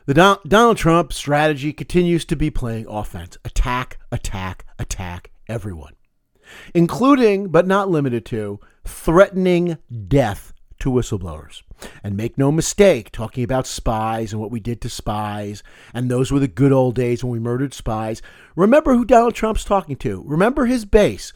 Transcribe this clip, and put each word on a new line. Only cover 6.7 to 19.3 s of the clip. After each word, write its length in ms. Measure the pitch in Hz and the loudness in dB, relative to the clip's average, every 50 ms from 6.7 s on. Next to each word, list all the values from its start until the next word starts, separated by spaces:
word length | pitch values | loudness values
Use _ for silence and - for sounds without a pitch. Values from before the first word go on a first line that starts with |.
| - | 0
Including, 760 | 170 170 170 - 147 226 269 285 254 240 214 202 190 208 190 | 2 2 2 2 2 4 4 6 6 4 4 2 0 0 2
but 180 | 151 165 180 | 2 2 4
not 220 | 185 190 202 196 190 | 4 2 0 0 0
limited 380 | 170 151 139 131 120 117 - | 0 0 0 0 -2 -4 -6
to, 340 | - 127 110 107 101 101 101 - _ _ _ - | -6 -8 -6 -6 -8 -10 -12 -16 _ _ _ -18
threatening 920 | - - - - - 160 180 196 190 180 190 185 185 180 170 175 175 165 - _ - 120 113 101 87 | -16 -16 -6 -2 4 6 6 6 6 4 0 2 2 2 2 0 -2 -4 -8 _ -14 -14 -12 -4 0
death 440 | 139 139 127 107 98 - - - - - _ - - - | 2 2 2 2 -2 -6 -12 -18 -20 -20 _ -20 -12 -6
to 100 | - 139 | -2 0
whistleblowers. 720 | 127 123 110 - 113 95 92 87 78 78 76 76 - - - - - - - - - - | 0 0 0 -2 -4 -6 -6 -8 -12 -14 -16 -20 -20 -20 -20 -20 -20 -20 -20 -20 -16 -12
And 140 | - 101 98 | -8 -8 -6
make 200 | 98 110 120 - | -6 -6 -4 -2
no 160 | - 135 139 | 0 0 2
mistake, 580 | 151 160 151 - - - 202 196 160 117 104 - | 2 0 -2 0 2 4 4 4 4 2 -4 -10
talking 340 | - - 110 110 - 127 120 | -12 -12 -12 -10 -8 -6 -4
about 220 | 117 135 131 123 | -2 -2 -4 -4
spies 640 | - - - - 131 113 110 110 110 113 117 113 104 | -6 -8 -6 -4 -4 -2 -2 -4 -4 -4 -6 -6 -6
and 100 | 110 107 | -8 -8
what 80 | 110 104 | -8 -8
we 100 | 120 117 | -10 -8
did 220 | 98 120 117 110 | -8 -8 -8 -8
to 80 | - 120 | -10 -12
spies, 720 | - - - 120 107 104 107 104 104 104 104 104 104 104 - - - - - - - | -12 -10 -8 -6 -6 -6 -6 -6 -8 -8 -10 -10 -12 -14 -16 -20 -20 -20 -20 -12 -8
and 160 | 117 127 123 | -6 -4 -2
those 200 | 123 123 131 - | 0 0 0 0
were 100 | 135 143 | 0 0
the 80 | 135 135 | 0 0
good 240 | - - 139 139 | 0 2 2 4
old 240 | 135 131 127 127 113 | 4 4 2 2 0
days 280 | 131 123 120 120 117 127 | -2 -2 -2 -2 -2 -4
when 60 | 123 | -6
we 80 | 120 117 | -6 -6
murdered 340 | 113 120 120 127 139 135 | -4 -4 -4 -4 -4 -6
spies. 480 | - - - 127 110 110 110 110 113 - - - - - - _ _ | -8 -8 -6 -6 -6 -4 -6 -6 -8 -10 -12 -18 -20 -20 -20 _ _
Remember 360 | 156 185 214 254 302 311 302 | 2 4 6 6 6 6 4
who 140 | 254 240 247 | 4 2 4
Donald 280 | 196 262 226 233 240 | 6 6 6 6 4